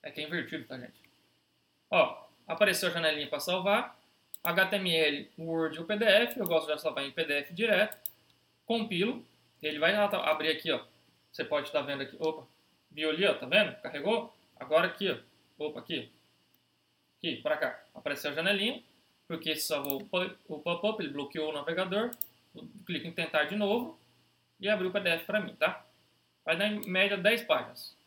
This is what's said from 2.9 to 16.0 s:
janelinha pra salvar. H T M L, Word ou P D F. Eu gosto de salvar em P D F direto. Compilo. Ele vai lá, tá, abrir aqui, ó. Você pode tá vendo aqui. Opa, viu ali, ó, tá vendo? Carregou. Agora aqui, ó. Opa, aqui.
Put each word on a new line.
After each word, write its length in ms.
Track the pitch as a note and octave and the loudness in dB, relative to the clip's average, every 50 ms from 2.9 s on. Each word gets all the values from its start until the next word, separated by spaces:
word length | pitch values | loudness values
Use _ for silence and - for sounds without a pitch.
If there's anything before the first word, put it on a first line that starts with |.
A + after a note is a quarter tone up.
janelinha 380 | E3 E3+ E3 D#3 D3+ D3 D3 C#3 | 0 2 0 0 0 0 -4 -4
pra 100 | D3+ C#3+ | -4 -4
salvar. 580 | - F3+ F3+ F#3 F3 G3+ G3+ A#3 B3+ - - - _ _ _ _ _ _ - - _ | -2 -2 -2 0 2 4 2 2 2 -2 -10 -20 _ _ _ _ _ _ -20 -6 _
H 220 | F3 E3+ F#3 F#3+ | 0 4 4 4
T 100 | F#3 G#3 | 4 2
M 180 | G3 F#3+ F3+ E3 | 0 2 2 4
L, 380 | D#3+ D#3 D3 C#3+ C#3+ - - _ | 4 4 4 2 0 -6 -10 _
Word 420 | - E3 E3 E3 E3 D#3+ D#3 D3+ D#3+ | -10 -6 -2 0 0 0 -2 -2 -6
ou 60 | E3 | -4
P 100 | - G#3+ | -4 0
D 100 | G#3 A3+ | 2 6
F. 340 | G#3+ F#3+ G#3+ A#3+ A#3+ - B3+ | 6 6 6 6 2 -2 -4
Eu 60 | G3+ | -2
gosto 260 | F3 E3+ D#3+ D#3 D3+ D3+ | 2 2 2 2 2 -4
de 80 | D3 | -2
salvar 240 | - D#3 C3 C#3 C#3 | -2 -4 -2 -2 -6
em 60 | C3+ | -4
P 120 | C3 E3+ D#3+ | -2 -4 -2
D 100 | D3 C#3+ | 0 0
F 180 | C#3+ C#3+ - E3+ | -2 -2 -4 -4
direto. 440 | F3 A3+ A3 G3+ F3+ G#3 G#3+ - - _ - _ _ _ _ _ _ _ _ _ _ _ | -2 2 2 4 4 4 2 -2 -12 _ -14 _ _ _ _ _ _ _ _ _ _ _
Compilo. 580 | - A#3 A3+ G#3 G#3 G3 E3+ G3 A#3 C#4 E4 - _ _ _ _ _ _ _ | -2 0 0 0 -2 0 0 0 0 -2 -6 -10 _ _ _ _ _ _ _
Ele 180 | - D3+ D3+ D3 | -6 -6 0 2
vai 160 | D#3 F3 G3+ | 4 4 4
lá, 120 | G#3 G#3 | 4 4
tá, 100 | G3+ - - - D3+ | 2 2 0 2 0
abrir 200 | D#3 - D3+ D#3+ | 0 2 2 0
aqui, 220 | D#3 D#3 - D#3+ | 0 0 0 -2
ó. 120 | C#3 B2 - - _ _ _ _ _ _ _ _ | -2 -2 -4 -10 _ _ _ _ _ _ _ _
Você 140 | - - D#3+ | -8 -8 -4
pode 260 | - D3+ C#3+ C#3 - | -2 -2 -2 -2 -2
tá 100 | - D3 | -2 -2
vendo 200 | C3+ C#3+ C#3 C3+ | -2 -2 -4 -6
aqui. 160 | C3+ - - - | -6 -8 -6 -4
Opa, 260 | D#3 D#3+ D#3 - - _ _ _ _ _ _ _ _ _ | -2 -2 -2 -4 -12 _ _ _ _ _ _ _ _ _
viu 180 | C#3 D3+ D#3 D#3 | -8 -2 -2 0
ali, 160 | D3+ D#3+ G3 | 2 2 2
ó, 100 | F3+ C#3 | 2 2
tá 100 | - C3 | 0 -2
vendo? 280 | B2+ D#3+ G#3 G#3 - - - | 2 4 4 4 4 -2 -10
Carregou. 540 | - C3+ - C#3+ C#3+ G3 A3+ A3 - - - _ _ _ _ _ | -12 -10 -8 -4 0 0 0 0 0 -6 -16 _ _ _ _ _
Agora 280 | C3 C3 D3+ E3 F3+ | -4 4 6 6 6
aqui, 220 | F#3 - - G3+ F#3 | 4 0 -2 -2 -2
ó. 80 | C3+ - - _ _ _ _ _ _ - D3+ | -2 -2 -8 _ _ _ _ _ _ -8 -6
Opa, 160 | D3+ D3+ - | -6 -6 -8
aqui. 320 | - - E3 C3 | -8 -6 -6 -6